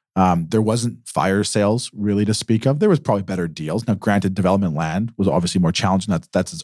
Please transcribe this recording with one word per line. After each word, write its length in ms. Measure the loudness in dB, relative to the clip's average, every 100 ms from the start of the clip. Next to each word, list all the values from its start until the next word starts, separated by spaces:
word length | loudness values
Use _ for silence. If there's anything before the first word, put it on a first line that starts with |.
| _
um, 320 | 2 2 2 0
there 120 | 0
wasn't 460 | 0 0 -2 -6 -8
fire 340 | -2 0 0
sales 480 | 0 0 2 0 -4
really 320 | -6 -2 0 0
to 80 |
speak 300 | 0 0 0 2
of. 120 | 2
There 100 | 2
was 120 | 2
probably 240 | 2 -2
better 240 | -2 -4 -4
deals. 400 | -6 -4 -4 -2
Now, 60 |
granted, 400 | -2 0 0 0
development 400 | 0 2 2 0
land 380 | -2 -4 -2 -4 -2
was 100 | 0
obviously 340 | 2 0 2
more 120 | 0
challenging. 400 | 0 0 0 0
That's, 160 | -4 -2
that's 240 | -4 -2
its 100 | -6